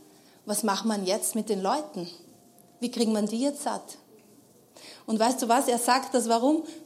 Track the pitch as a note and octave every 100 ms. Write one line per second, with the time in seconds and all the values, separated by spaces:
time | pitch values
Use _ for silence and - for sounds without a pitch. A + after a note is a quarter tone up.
0 | - - - - - G#3 A3 F#3+ A3 G#3
1 | F#3 G#3+ - A3 G#3+ G3 F#3 C#4 D4+ F#3+
2 | E3 - - - - - - - A#3+ B3
3 | A3+ G#3+ G#3 A3+ C#4 C#4+ A#3+ G3+ - -
4 | - - - - - - _ - - -
5 | - A3 A3+ B3+ A3+ A#3+ C4+ A#3 - B3+
6 | C4+ C4 A3+ A#3 B3+ D#4+ - -